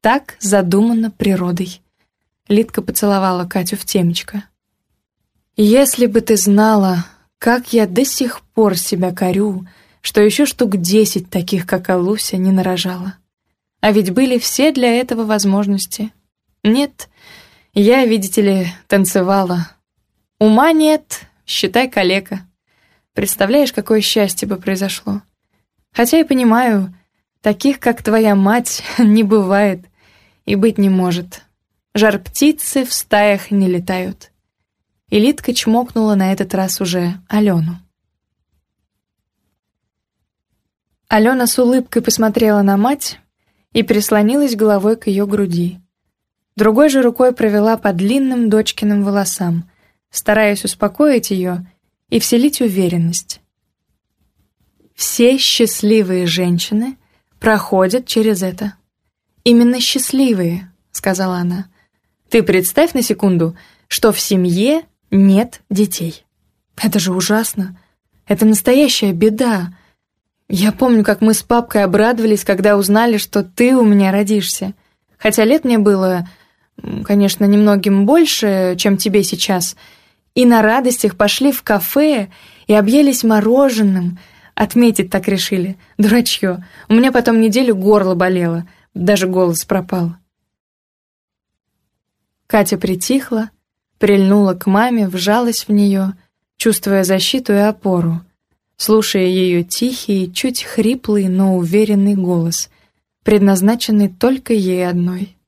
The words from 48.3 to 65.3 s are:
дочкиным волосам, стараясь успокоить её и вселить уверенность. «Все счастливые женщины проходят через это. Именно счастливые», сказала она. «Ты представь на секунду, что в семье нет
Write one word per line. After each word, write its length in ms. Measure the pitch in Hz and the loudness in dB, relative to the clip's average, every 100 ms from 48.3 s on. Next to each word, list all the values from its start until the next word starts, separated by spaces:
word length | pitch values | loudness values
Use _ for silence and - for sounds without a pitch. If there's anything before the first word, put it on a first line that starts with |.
| 254 226 | 0 0
дочкиным 540 | 214 220 - 208 202 | 0 -2 -4 -2 0
волосам, 640 | 202 143 98 - 175 170 170 _ _ _ _ | 0 -2 -2 -4 -4 -4 -6 _ _ _ _
стараясь 540 | - - 214 208 202 | -6 0 2 2 0
успокоить 640 | 196 - 208 196 302 254 - | -6 -4 -6 0 2 2 -2
её 280 | 190 180 180 180 _ _ _ _ | -4 -4 -6 -10 _ _ _ _
и 100 | 226 | -4
вселить 420 | - 240 285 294 | 0 2 0 0
уверенность. 800 | 233 190 180 175 165 175 - - _ _ _ _ _ _ _ _ _ _ _ _ _ _ _ - | -2 0 -2 0 -2 -4 -10 -20 _ _ _ _ _ _ _ _ _ _ _ _ _ _ _ -10
«Все 420 | - - 240 262 | -8 2 2 2
счастливые 880 | - - 226 - 208 220 185 185 175 | 0 0 -2 0 2 2 2 -2 -2
женщины 720 | 165 180 175 - 208 247 262 _ _ _ _ | -2 -2 -2 -2 -4 -4 -10 _ _ _ _
проходят 680 | 220 214 - 190 185 247 247 | 0 0 0 0 2 0 -2
через 360 | 226 220 196 | -2 0 -2
это. 320 | 185 180 208 - _ _ _ _ _ _ | -4 -6 -10 -10 _ _ _ _ _ _
Именно 340 | - 233 240 247 | 2 4 4 0
счастливые», 960 | 240 269 - 269 262 202 170 175 190 _ _ | -2 -4 -2 0 0 0 -2 -4 -10 _ _
сказала 460 | - 196 190 190 180 | -6 -4 -2 -4 -4
она. 320 | 175 175 190 _ _ _ _ _ _ | -4 -6 -10 _ _ _ _ _ _
«Ты 140 | 233 | 0
представь 520 | 180 185 185 - 339 | 2 0 0 0 0
на 80 | 269 | 0
секунду, 540 | 233 202 202 175 165 170 _ _ _ | -4 -2 0 0 -2 -6 _ _ _
что 240 | - 226 | 0 0
в 80 | 208 | 0
семье 640 | - 190 180 175 226 320 - _ _ | -2 0 0 0 0 -2 -4 _ _
нет 500 | 196 196 | 2 4